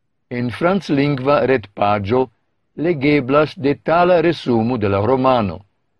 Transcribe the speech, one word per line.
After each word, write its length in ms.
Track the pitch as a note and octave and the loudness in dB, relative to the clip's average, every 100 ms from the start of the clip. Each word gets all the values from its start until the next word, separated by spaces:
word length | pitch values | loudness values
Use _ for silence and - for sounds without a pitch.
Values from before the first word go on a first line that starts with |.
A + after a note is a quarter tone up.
| _ _ - | _ _ -10
En 200 | B2 A#2+ | -6 -6
franclingva 880 | G#2+ E3+ G3 - C#3+ C#3+ C#3 C3 C#3+ B2 | -2 -2 -2 -2 0 0 0 0 2 2
retpaĝo 720 | C3 - - G#2 G#2 G2 B2 C3 _ _ _ _ - | 0 -2 -4 -2 0 0 -2 -2 _ _ _ _ -6
legeblas 800 | D#3+ D#3+ C#3 D3 B2 C#3+ D#3 - | -4 -2 0 0 2 0 0 -2
detala 640 | C3+ C3+ - E3 F3 F3 | -4 -2 0 2 4 2
resumo 540 | D#3+ D#3+ - A#2 A2+ B2+ | 2 -2 -2 0 0 -2
de 100 | G2+ | -2
la 120 | G2 | 0
romano, 540 | G#2+ C3 C3 B2 G2+ E2 - _ _ _ | 0 2 2 2 0 -6 -14 _ _ _